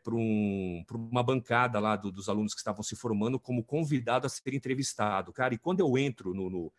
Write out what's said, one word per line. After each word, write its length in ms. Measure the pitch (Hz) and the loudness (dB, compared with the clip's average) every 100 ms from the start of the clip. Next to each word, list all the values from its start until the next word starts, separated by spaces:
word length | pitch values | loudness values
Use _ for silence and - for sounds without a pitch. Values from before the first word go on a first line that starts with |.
pra 120 | - 117 | -2 0
um, 680 | 113 107 104 98 92 87 - | 2 2 2 0 -2 -6 -8
pra 100 | 113 | -8
uma 240 | 113 123 | 0 2
bancada 580 | 123 131 120 120 123 110 | 4 2 2 2 4 2
lá 160 | 107 107 | 2 2
do, 160 | 101 | -2
dos 180 | 92 98 | -4 -2
alunos 240 | 104 107 | 0 0
que 80 | - | -2
estavam 200 | - 101 | -6 -4
se 140 | 107 - | -6 -6
formando 440 | 120 107 110 127 | -2 0 0 -2
como 240 | - 123 | -2 -4
convidado 600 | 113 147 160 143 117 127 131 | -2 -2 0 0 2 0 0
a 40 | |
ser 240 | - - 135 | -4 -6 -4
entrevistado. 760 | 131 131 135 - 107 98 95 | -2 -2 -2 -2 0 0 -2
Cara, 200 | - 127 | -2 -2
e 40 | 117 | 0
quando 240 | 165 185 | 0 2
eu 160 | 165 127 | 4 4
entro 360 | 139 120 95 95 | 2 -2 -6 -4
no, 140 | 92 | -4
no, 240 | 92 82 | -4 -6